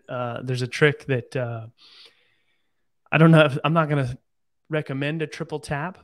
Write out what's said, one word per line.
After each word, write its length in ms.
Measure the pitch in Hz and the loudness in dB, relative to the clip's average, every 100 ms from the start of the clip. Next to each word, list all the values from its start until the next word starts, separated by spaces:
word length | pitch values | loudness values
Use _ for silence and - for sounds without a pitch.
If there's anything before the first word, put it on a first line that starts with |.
| - | -12
uh, 320 | 127 123 117 | -8 -6 -8
there's 180 | 127 127 | -6 -4
a 60 | 123 | -4
trick 380 | - 151 139 - | 0 0 0 -4
that, 300 | 127 - 135 | -4 -4 -6
uh, 320 | 120 117 113 _ - - - _ _ _ _ _ _ _ _ _ _ | -6 -8 -14 _ -20 -20 -20 _ _ _ _ _ _ _ _ _ _
I 60 | 147 | 4
don't 140 | 165 | 8
know 140 | 160 151 | 8 6
if, 120 | 135 | 2
I'm 100 | 147 | 0
not 160 | 165 151 | 0 0
gonna 280 | 147 127 131 _ _ _ _ _ | 0 -2 -6 _ _ _ _ _
recommend 520 | 151 151 135 143 160 | -6 -4 -6 -4 -4
a 60 | 151 | -6
triple 320 | - 160 151 | -8 -10 -10
tap, 380 | - 143 156 - | -8 -6 -6 -10